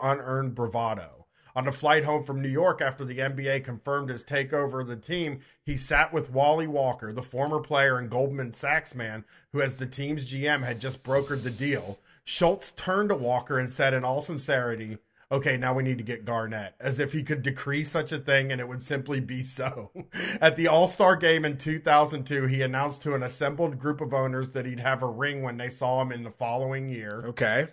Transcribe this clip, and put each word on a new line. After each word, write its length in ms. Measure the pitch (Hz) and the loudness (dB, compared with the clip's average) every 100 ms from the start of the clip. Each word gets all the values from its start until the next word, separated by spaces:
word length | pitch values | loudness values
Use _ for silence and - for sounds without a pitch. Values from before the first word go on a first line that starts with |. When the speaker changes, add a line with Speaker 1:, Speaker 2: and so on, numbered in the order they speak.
Speaker 1:
unearned 540 | 135 139 127 131 131 117 | 0 0 0 -2 -2 -2
bravado. 640 | 117 117 113 101 80 64 - _ _ | -2 0 0 -2 -8 -18 -20 _ _
On 100 | 127 | -4
the 80 | 135 | -2
flight 320 | 131 151 156 | 0 4 4
home 200 | 151 151 | 4 0
from 160 | 139 135 | -2 -4
New 80 | 135 | -2
York 320 | 139 180 165 | 2 4 4
after 240 | 139 131 | 0 -2
the 160 | 127 127 | -6 -4
N 140 | 135 135 | -4 -2
B 120 | 135 | -2
A 100 | 135 | -2
confirmed 480 | 131 117 139 143 135 | -4 -8 -2 -2 -2
his 140 | 120 | -8
takeover 560 | - 143 135 147 139 131 | -4 -4 0 0 0 -2
of 60 | 120 | -6
the 100 | 117 | -8
team, 440 | 127 180 156 135 - _ | -6 -4 -4 -6 -12 _
he 120 | - 135 | -6 -6
sat 360 | - 147 160 | 2 4 4
with 180 | 160 127 | 0 0
Wally 360 | 127 147 160 160 | 2 4 4 2
Walker, 440 | 143 131 120 110 | 0 0 -2 -6
the 100 | 113 | -8
former 360 | 127 123 147 151 | -6 -4 -2 -2
player 380 | 151 143 139 127 | 0 4 4 2
and 100 | 117 | 0
Goldman 440 | 120 135 139 123 | 0 0 -2 -6
Sachs 420 | - 143 156 - | -6 -2 -2 -2
man, 300 | 127 110 107 - - _ | -8 -8 -8 -14 -20 _
who 80 | 143 | 0
as 160 | 135 131 | 0 -2
the 100 | 131 | -8
team's 400 | - 139 151 123 | -6 -4 -4 -4
G 200 | 135 147 | -4 0
M 140 | 143 | 0
had 180 | 123 113 | -2 -6
just 220 | 127 - | -6 -8
brokered 380 | 127 139 139 139 | 0 0 0 -4
the 80 | 120 | -4
deal. 480 | 117 143 127 95 101 _ _ | -4 -2 -2 -4 -12 _ _
Schultz 460 | - - 170 196 - | -8 2 2 2 -4
turned 380 | - 185 190 208 | -8 -2 0 2
to 60 | - | 2
Walker 420 | 120 123 - 135 | 2 0 0 -2
and 100 | 127 | -2
said 240 | - 135 | 0 2
in 100 | 131 | 2
all 160 | 127 135 | 0 -2
sincerity, 800 | - 147 151 135 120 113 110 107 _ _ - | -2 -6 0 0 0 -4 -6 -12 _ _ -2
"Okay, 240 | 135 139 127 | 0 2 2
now 180 | 127 | 2
we 80 | 131 | 2
need 160 | 131 123 | 2 0
to 60 | |
get 200 | 110 113 | -4 -6
Garnett," 520 | 110 117 110 110 95 - | -4 -2 -2 -6 -8 -6
as 220 | 135 127 | -2 0
if 120 | 135 | 0
he 120 | 156 | -2
could 180 | 143 147 | -2 -2
decree 400 | 139 131 143 143 | -2 -4 -2 -2
such 300 | 147 165 147 | 0 -2 -2
a 60 | 156 | -4
thing 340 | 139 139 135 | 4 4 4
and 80 | 123 | -2
it 80 | 123 | -6
would 120 | 127 | -8
simply 360 | - 139 131 139 | -4 -4 -2 -2
be 240 | 127 127 | -2 -6
so. 480 | 127 - 131 123 101 180 - - | -6 -4 -4 -6 -10 -14 -12 -8
<laughs> 240 | - - | -6 4
At 140 | 160 | 6
the 140 | 160 165 | 6 6
All-Star 480 | 160 180 - 185 175 | 6 6 8 6 8
game 280 | 165 160 | 6 4
in 140 | 156 135 | 2 -2
two 220 | 156 156 | -4 -2
thousand 480 | 156 147 151 151 131 | 6 6 6 2 -4
two, 180 | 143 131 | 0 2
he 160 | 135 | 2
announced 400 | 131 131 143 139 | 0 0 -2 -2
to 120 | 156 139 | -2 -2
an 80 | |
assembled 560 | 123 - 143 143 170 127 | -2 -2 -2 2 0 0
group 200 | 143 151 | -2 -2
of 140 | 127 | 0
owners 360 | 135 131 131 131 | 0 0 -2 -4
that 160 | 131 127 | -4 -4
he'd 120 | 120 | -2
have 220 | 127 127 | 0 0
a 60 | 127 | -2
ring 320 | 113 143 139 | -2 -2 -2
when 140 | 127 120 | -4 -6
they 120 | 123 | -8
saw 320 | - 127 127 | -4 0 0
him 120 | 127 | 0
in 100 | 120 | -4
the 80 | 117 | -10
following 580 | - 117 123 131 135 135 | -6 -2 -2 -2 -4 -6
year. 360 | 120 107 107 117 | -8 -8 -8 -8
Speaker 2:
Okay. 400 | 110 113 120 160 | 0 2 2 0